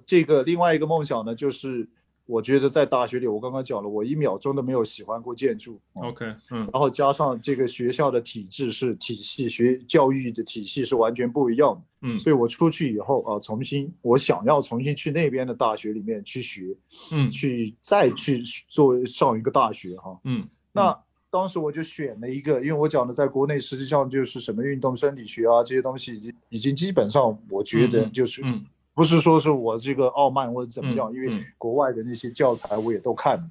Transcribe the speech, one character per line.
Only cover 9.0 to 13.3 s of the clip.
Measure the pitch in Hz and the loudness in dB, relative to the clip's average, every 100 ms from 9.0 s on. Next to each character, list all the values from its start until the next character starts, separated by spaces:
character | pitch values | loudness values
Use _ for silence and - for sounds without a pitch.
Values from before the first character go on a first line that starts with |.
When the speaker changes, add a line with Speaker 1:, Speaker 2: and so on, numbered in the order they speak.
| - 107 | -6 -6
Speaker 1:
系， | - - 117 | -6 -4 -2
学-， | - 123 127 123 | 2 2 2 2
教 | 160 135 | 4 4
育 | 135 123 | 2 -2
的 | 113 | -6
体 | 110 113 | -6 -8
系 | 98 143 | -6 -4
是 | 120 120 | 0 2
完 | 113 | 2
全 | 120 123 | 2 -2
不 | 147 123 | 2 2
一 | 117 | 4
样 | 143 | 4
的。 | 95 - _ | 2 -8 _
Speaker 2:
嗯。 | 127 110 | -6 -2
Speaker 1:
所 | 160 | 2
以 | |
我 | 139 117 | 4 2
出 | - 165 | 2 0
去 | - 143 | 2 -2
以 | 104 | -2
后 | 117 131 | 0 0
啊， | - | 0